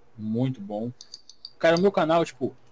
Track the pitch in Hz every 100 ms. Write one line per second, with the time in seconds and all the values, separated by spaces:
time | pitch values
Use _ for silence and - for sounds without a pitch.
0 | - - 107 110 131 127 101 104 120 -
1 | - - - - - - 165 170 202 196
2 | 156 170 165 - 127 - -